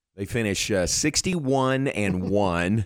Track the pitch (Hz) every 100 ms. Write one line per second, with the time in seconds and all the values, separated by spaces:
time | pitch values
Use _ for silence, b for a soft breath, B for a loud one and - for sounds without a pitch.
0 | _ 95 101 120 107 92 - 101 87 -
1 | 160 - 185 180 131 135 131 131 135 -
2 | 101 92 92 101 98 85 87 113